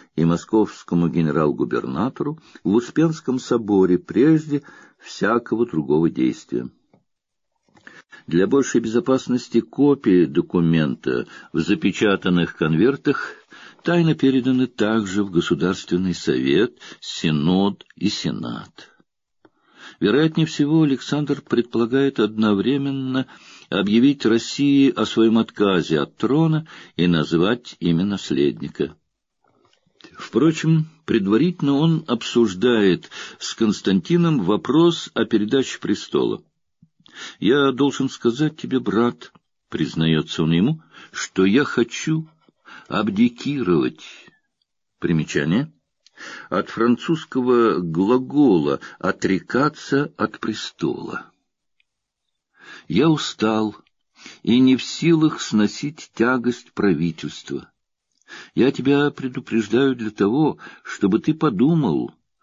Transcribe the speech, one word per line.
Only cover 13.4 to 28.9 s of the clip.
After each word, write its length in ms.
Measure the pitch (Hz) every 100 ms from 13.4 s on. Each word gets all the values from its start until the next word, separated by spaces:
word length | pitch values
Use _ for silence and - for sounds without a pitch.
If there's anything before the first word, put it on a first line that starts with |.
| _ - - -
тайно 320 | - 175 165
переданы 520 | 156 135 131 123 127 127
также 580 | - 107 113 98 101
в 60 | 98
Государственный 840 | 87 - 85 90 95 - 90 92
совет, 640 | 82 - 65 65 78 120 - - -
Синод 880 | - - 82 76 78 92 101 - _ -
и 120 | 101
Сенат. 800 | - - 53 58 55 52 - - _ _ _ _ _ _ _ _ _ - -
Вероятнее 460 | 95 127 160 160 156
всего, 360 | - 143 160
Александр 580 | 151 131 - 147 147 143
предполагает 800 | - 120 113 110 117 135 139 135
одновременно 1080 | 107 110 110 101 113 139 139 135 131 131 131 - - - -
объявить 560 | 95 101 110 135 139 113
России 640 | 113 - - 143 139 135
о 160 | - 107
своем 320 | 117 113 113
отказе 600 | 110 - 101 90 76 78
от 180 | - -
трона 520 | 110 143 165 156 156 - - -
и 100 | 87
назвать 680 | 82 73 82 95 120 - -
имя 240 | 87 82
наследника. 920 | 101 98 - 69 71 53 73 - 69